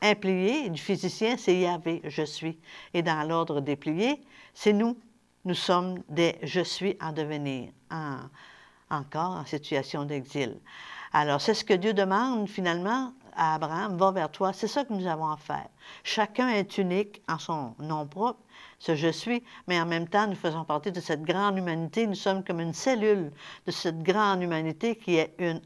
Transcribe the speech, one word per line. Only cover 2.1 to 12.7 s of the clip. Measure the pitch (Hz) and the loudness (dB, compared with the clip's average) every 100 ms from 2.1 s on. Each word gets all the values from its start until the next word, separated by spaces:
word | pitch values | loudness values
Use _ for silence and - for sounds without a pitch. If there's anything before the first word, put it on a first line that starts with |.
| 139 | -4
suis. | 151 - 160 160 - - - | -4 -4 -8 -8 -14 -20 -6
Et | 175 | -2
dans | 170 156 151 | 2 2 2
l'ordre | 165 165 143 | 2 2 0
des | 139 143 | 0 -2
pliés, | 156 160 233 285 - - - | 0 0 2 0 -6 -20 -20
c'est | - 214 | -2 4
nous. | 208 233 240 - _ _ _ | 4 4 -2 -10 _ _ _
Nous | 185 | -4
sommes | 175 - 180 185 185 - | -2 2 2 2 -6 -6
des | 151 170 - | 2 2 2
je | 170 185 | -4 -2
suis | 165 - 190 - | -2 -2 -4 -4
en | 160 | -4
devenir, | 156 151 151 143 131 117 - - | -4 -4 -2 -2 -4 -8 -14 -10
en, | 165 151 131 - - - - - _ - | -8 -6 -8 -10 -18 -20 -20 -20 _ -6
encore | 143 143 151 175 | -6 -4 -2 -2
en | 175 147 | -2 -4
situation | 151 147 143 135 151 | -6 -2 -2 -2 -4
d'exil. | 147 147 135 - 127 - - - - - - | -4 -4 -4 -2 -2 -4 -16 -18 -16 -14 0
Alors, | 156 147 143 | 2 4 2
c'est | - | 2
ce | 214 | 0
que | - | 4
Dieu | 190 208 | 2 4
demande | 196 190 196 254 240 208 | 2 2 2 2 0 -2
finalement | 208 180 | -2 0